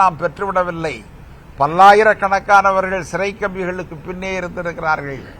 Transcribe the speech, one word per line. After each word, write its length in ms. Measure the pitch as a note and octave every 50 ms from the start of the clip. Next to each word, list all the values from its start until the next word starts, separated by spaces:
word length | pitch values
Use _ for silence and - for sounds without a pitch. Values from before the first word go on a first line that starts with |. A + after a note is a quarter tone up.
நாம் 180 | F#3+ F#3 D3+ C3+
பெற்றுவிடவில்லை. 720 | E3+ E3 - - G3+ G3 F3+ F#3 F3+ F3 E3+ E3 E3 D#3 B2+ A2 G2 - - - - - - - - - - -
பல்லாயிரக்கணக்கானவர்கள் 1500 | C#3 D3 E3 F3+ F#3+ G3+ G#3 G#3 A3 G#3+ G3+ - G3 F#3+ G3 F#3+ - G#3 G3+ G3 F#3+ G3 F#3+ F#3+ F#3+ F#3 F#3+ F#3 D#3 -
சிறை 180 | F3 E3+ G3 G3+ G3 G#3
கம்பிகளுக்கு 560 | G#3 G3 F#3 F#3+ F#3 F3+ F3+ F#3 E3+ - E3 D3 C#3
பின்னே 240 | F3 F3+ F#3 F#3+ F#3+ F#3+ F#3
இருந்திருக்கிறார்கள், 840 | F3 E3+ - F3+ E3+ E3+ E3 E3+ E3 D#3 D#3 D3 C#3+ C#3 C3+ A#2 - - -